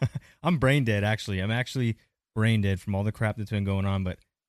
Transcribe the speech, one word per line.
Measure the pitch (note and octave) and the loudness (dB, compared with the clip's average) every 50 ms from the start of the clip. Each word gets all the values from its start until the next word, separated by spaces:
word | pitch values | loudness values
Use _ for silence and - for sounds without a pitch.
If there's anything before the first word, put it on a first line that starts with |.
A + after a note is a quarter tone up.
<laughs> | C#3 - - C3+ - - _ _ - | -4 -4 -4 -8 -12 -12 _ _ -2
I'm | D#3 F3+ C#3+ | 0 2 4
brain | A#2+ C3 C#3 D3 C3 | 4 4 4 4 4
dead, | A2+ G#2+ G2+ G2+ | 2 2 2 2
actually. | G#2 G#2+ G#2+ - - G2+ F#2 | 0 0 -2 -4 -4 -2 -2
I'm | F#2 G2+ | 0 0
actually | A2+ A#2+ B2+ - - C3 B2 A#2 A2 - _ _ _ _ _ _ _ | -2 -2 -4 -4 -4 -2 -2 -2 -2 -4 _ _ _ _ _ _ _
brain | A2 G#2+ A2+ A2+ A2 | 0 2 4 4 4
dead | G2+ G2 G2 F#2 | 2 0 0 -2
from | - - G2+ | -2 -4 -4
all | G2 G2+ | -2 -2
the | G#2+ | -2
crap | G#2 - A#2 G#2+ G#2 | -2 -2 -4 -4 -4
that's | A2+ G#2 G2 | -4 -6 -4
been | A2 G#2 G2+ | -2 -2 0
going | G2 G2 F#2+ F#2+ | 0 0 0 0
on, | G2 G2 G2 F#2+ | 0 -2 -2 -2
but | F#2 F2 - _ _ _ _ _ | -4 -6 -8 _ _ _ _ _